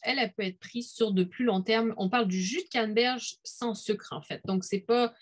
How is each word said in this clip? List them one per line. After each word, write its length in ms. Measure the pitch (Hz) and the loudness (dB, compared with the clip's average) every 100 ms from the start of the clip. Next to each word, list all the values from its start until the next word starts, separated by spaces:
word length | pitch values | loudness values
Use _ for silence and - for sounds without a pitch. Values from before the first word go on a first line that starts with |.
elle, 160 | - 269 | -2 -2
elle 140 | 214 | -2
peut 100 | - | -2
être 160 | 190 185 | -6 -6
prise 320 | - 240 240 | -10 -8 -6
sur 200 | - 220 | 0 2
de 100 | 185 | 2
plus 220 | 180 - 247 | 2 0 2
long 180 | 190 | 2
terme. 320 | 190 226 226 - | 2 2 2 0
On 140 | 190 | 0
parle 160 | 247 208 | 2 2
du 120 | 185 | 0
jus 220 | 185 302 | 0 -2
de 80 | 359 | -2
canneberge 680 | 254 214 214 247 254 - - | -2 0 2 2 0 -6 -10
sans 300 | - - 240 | -8 -4 -2
sucre, 360 | - - 202 - | -2 -2 -4 -4
en 100 | 131 | -10
fait. 180 | - - - | -8 -8 -2
Donc, 180 | 190 | -2
c'est 180 | - 196 | 0 -2
pas 340 | 185 240 240 - | 2 4 2 -2